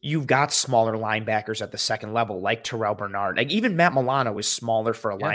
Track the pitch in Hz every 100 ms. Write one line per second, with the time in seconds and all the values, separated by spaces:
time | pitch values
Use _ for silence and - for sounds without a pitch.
0 | - 156 135 135 147 - - 120 113 110
1 | 110 110 107 107 107 110 104 98 - 110
2 | 107 113 110 98 98 117 - 117 110 107
3 | 101 98 98 95 131 196 233 170 175 135
4 | 127 139 120 104 107 - 117 113 110 110
5 | 113 98 101